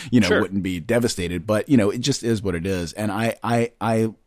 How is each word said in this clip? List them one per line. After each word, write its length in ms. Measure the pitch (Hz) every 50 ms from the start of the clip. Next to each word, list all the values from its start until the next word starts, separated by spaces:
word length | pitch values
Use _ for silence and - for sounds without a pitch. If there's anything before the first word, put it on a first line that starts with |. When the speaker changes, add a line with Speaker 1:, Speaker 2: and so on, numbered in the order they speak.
| - -
Speaker 1:
you 80 | 120 120
know, 80 | 98
Speaker 2:
Sure. 140 | 90 208 165
Speaker 1:
wouldn't 200 | 104 90 98 101
be 180 | 90 92 90 85
devastated, 640 | 76 113 113 120 120 113 - 98 87 85 87 87 80
but, 220 | 110 107 104 - -
you 80 | 139
know, 120 | 117 98 104
it 100 | 98 123
just 220 | 120 139 127 -
is 200 | - 117 113 98
what 120 | 101 95 85
it 120 | 85 82
is. 260 | 98 95 90 87 78 -
And 200 | 101 107 107 95
I, 240 | 107 113 117 - - -
I, 280 | 110 117 117 117 - _ -
I, 340 | 101 113 113 110 110 113 - _ _